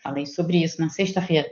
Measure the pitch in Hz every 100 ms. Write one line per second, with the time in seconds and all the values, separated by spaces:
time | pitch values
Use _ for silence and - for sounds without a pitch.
0 | - 143 147 - 165 175 165 - 156 170
1 | 190 185 175 156 143